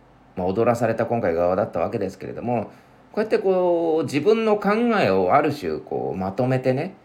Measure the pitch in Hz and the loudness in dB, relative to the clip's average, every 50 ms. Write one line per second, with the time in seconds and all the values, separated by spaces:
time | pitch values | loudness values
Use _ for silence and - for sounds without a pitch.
0 | - - - _ - - - 92 90 92 98 110 113 120 117 117 123 113 113 - | -20 -20 -20 _ -20 -14 -8 -4 -4 -2 0 2 2 2 2 2 0 -2 0 -2
1 | 117 - 120 120 107 90 82 85 87 87 92 98 113 117 - 87 85 101 - 113 | -2 -2 -2 0 0 0 0 2 2 2 2 0 -2 -2 -2 -4 -4 -2 -2 -4
2 | 98 92 - - - - - 78 90 120 123 113 101 - - - - - - - | -4 -6 -6 -10 -12 -12 -10 -8 -4 -2 -2 -2 -4 -6 -12 -20 -20 -20 -20 -20
3 | - _ - 208 208 214 254 214 - 190 185 180 180 175 175 170 170 165 156 160 | -20 _ -4 -4 0 0 0 0 2 2 2 4 4 2 2 2 2 2 0 0
4 | 156 127 127 147 151 202 226 226 226 220 208 202 - 196 208 226 240 240 220 190 | 0 0 -2 0 2 2 2 2 2 2 2 2 2 0 2 2 2 2 2 2
5 | 151 104 95 95 92 90 117 143 - 151 107 - 92 82 76 73 - - 71 62 | 2 2 2 2 4 4 4 4 4 2 -2 -4 -4 -6 -6 -6 -6 -8 -6 -6
6 | 64 67 69 92 95 95 95 - 127 127 131 131 - 131 127 135 165 190 - - | -4 -4 -4 -4 -4 -4 -2 -2 0 0 0 0 0 0 0 0 -4 -6 -10 -16
7 | - | -20